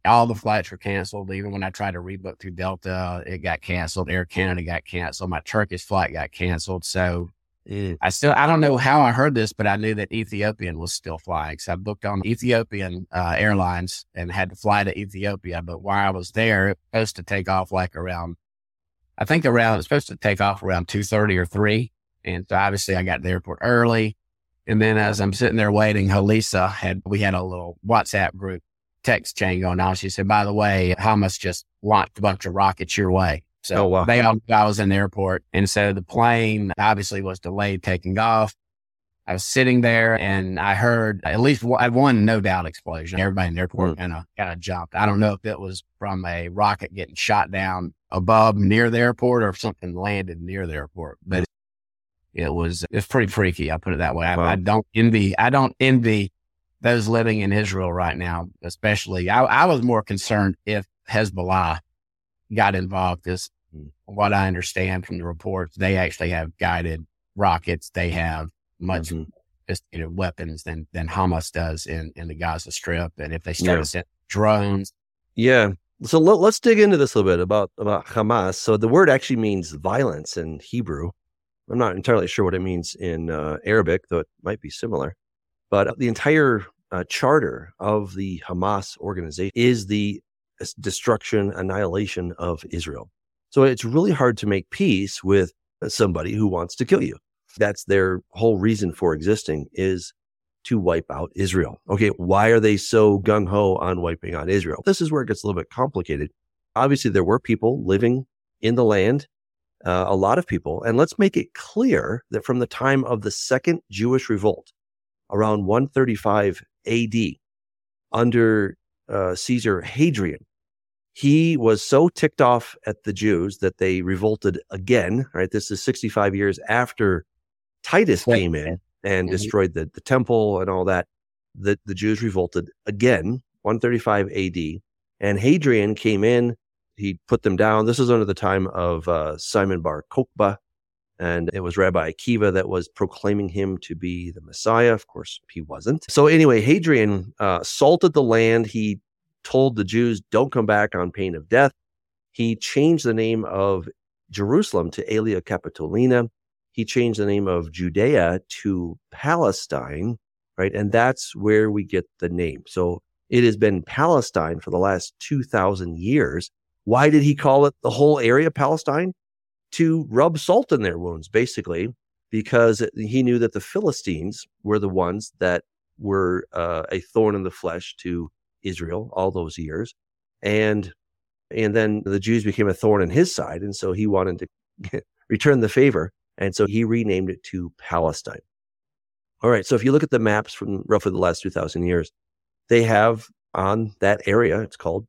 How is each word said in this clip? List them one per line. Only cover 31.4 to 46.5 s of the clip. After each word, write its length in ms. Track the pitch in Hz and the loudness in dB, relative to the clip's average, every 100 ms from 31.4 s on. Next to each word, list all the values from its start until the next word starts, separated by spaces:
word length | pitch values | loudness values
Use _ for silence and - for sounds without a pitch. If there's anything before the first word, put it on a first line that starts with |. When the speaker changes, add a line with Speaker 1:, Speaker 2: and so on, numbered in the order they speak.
| 95 87 - _ | -6 -8 -12 _
Speaker 1:
launched 380 | 101 104 - - | 0 2 0 -2
a 20 | |
bunch 240 | 101 95 95 | -2 -2 -4
of 80 | |
rockets 420 | 90 98 95 87 - | 0 0 0 -4 -2
your 140 | 95 | 2
way." 320 | 92 90 76 - _ - | 2 2 -2 -8 _ -4
So 120 | 98 | 0
Speaker 2:
Oh, 100 | 98 | 2
wow. 180 | 92 107 | 2 2
Speaker 1:
they 160 | 120 | 2
all 140 | 113 110 | 4 2
knew 180 | 113 | 2
I 100 | 110 107 | 4 4
was 140 | 104 | 2
in 100 | 101 | 2
the 60 | 98 | 2
airport. 480 | 98 101 95 92 - | 0 -2 -4 -4 -4
And 160 | - 98 | -2 0
so 240 | - 104 | 2 0
the 120 | 98 | 0
plane 680 | 87 - 120 117 110 107 98 90 | -4 0 2 2 0 -2 -4 0
obviously 460 | 107 104 98 98 | 0 0 -2 -6
was 160 | 95 92 | -8 -8
delayed 420 | 87 98 101 98 | -8 -4 -2 -2
taking 380 | - 90 92 95 | -2 -4 -2 0
off. 340 | 113 110 107 - _ _ _ _ _ _ - | 2 2 0 -4 _ _ _ _ _ _ -8
I 80 | |
was 100 | 90 | -6
sitting 380 | - 131 127 123 | -2 2 4 4
there 380 | 120 113 113 113 | 4 4 4 2
and 400 | 98 98 92 90 | 0 -2 -2 -2
I 160 | 98 98 | 0 2
heard 460 | 120 117 110 98 | 2 2 0 -4
at 160 | - 95 | -4 0
least 240 | 131 123 | 2 2
one, 280 | 117 127 120 120 | 0 0 2 4
one 300 | 139 117 107 | 4 4 4
no 140 | 110 | 2
doubt 280 | 98 92 82 | 0 -2 -4
explosion. 520 | - - 80 82 92 | -10 -10 -10 -6 -2
Everybody 280 | 98 95 90 | -2 0 -2
in 80 | 85 | -2
the 60 | |
airport 340 | 92 90 90 78 | -4 -2 -2 -2
Speaker 2:
Mm. 20 | |
Speaker 1:
kinda, 280 | 90 82 82 - | -6 -8 -10 -8
kinda 180 | 95 85 | -6 -6
jumped. 360 | 87 90 85 | -8 -8 -6
I 140 | 87 104 | -2 0
don't 120 | 98 | 2
know 140 | 107 | 2
if 100 | 98 | 0
it 160 | 110 - | -6 -8
was 240 | 95 92 - - | -10 -12 -16 -12
from 280 | 101 92 87 | -8 -6 -6
a 240 | 85 | -8
rocket 440 | 87 | -6